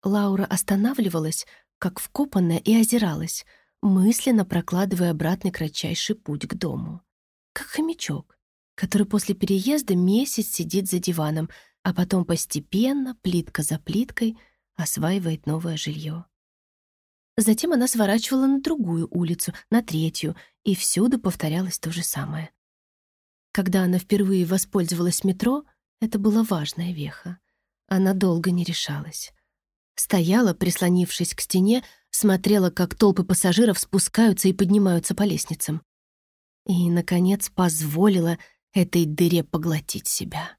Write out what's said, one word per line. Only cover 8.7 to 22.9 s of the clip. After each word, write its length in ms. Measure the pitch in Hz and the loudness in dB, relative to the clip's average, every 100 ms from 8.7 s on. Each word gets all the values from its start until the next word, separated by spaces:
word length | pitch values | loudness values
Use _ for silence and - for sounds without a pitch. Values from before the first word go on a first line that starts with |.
который 320 | - - 208 202 | -8 -2 0 2
после 280 | 208 - | 0 -2
переезда 640 | 196 190 196 196 294 233 180 | -2 0 0 2 -2 0 2
месяц 500 | 180 208 277 - 208 | 4 2 2 -2 -4
сидит 420 | - 165 180 190 | -4 -2 -2 -2
за 100 | 180 | -2
диваном — 520 | 180 170 151 156 160 - _ _ | -2 -2 -2 -2 -4 -10 _ _
а 100 | 185 | -4
потом 300 | 180 180 190 | -2 0 0
постепенно, 920 | 175 170 - - - 190 247 277 262 247 | 0 -2 -2 -8 -4 0 2 0 -4 -6
плитка 400 | 185 175 160 - | -2 -2 -2 -4
за 160 | 151 156 | -4 -4
плиткой, 580 | - 170 254 - 226 226 _ _ _ | -4 -2 -2 -2 -4 -4 _ _ _
осваивает 720 | - 156 - 156 196 170 160 - | -6 -4 -2 0 0 -2 -4 -4
новое 300 | 156 170 151 | -4 -4 -6
жильё. 480 | - 151 151 160 175 _ _ _ _ _ _ _ _ _ _ - | -6 -8 -8 -10 -14 _ _ _ _ _ _ _ _ _ _ -2
Затем 360 | 220 220 339 | 2 2 2
она 160 | 302 254 | 2 2
сворачивала 580 | 233 202 220 - 262 269 | 2 2 2 0 0 2
на 140 | 277 | 2
другую 480 | 277 320 190 165 165 | 0 -2 -2 -2 -2
улицу, 420 | 180 170 170 - - - | -2 -2 -2 -6 -8 0
на 120 | 226 | 0
третью, 540 | 233 160 160 - 156 170 - _ | 0 -2 -2 -2 -6 -8 -16 _
и 120 | - | -2
всюду 440 | 185 - - 233 254 | 0 0 2 2 2
повторялось 600 | 190 175 156 165 185 - | -2 -2 -4 -2 -4 -6
то 120 | 165 | -8
же 120 | 170 | -6
самое. 480 | 165 - 139 156 160 _ _ _ _ | -6 -6 -6 -8 -10 _ _ _ _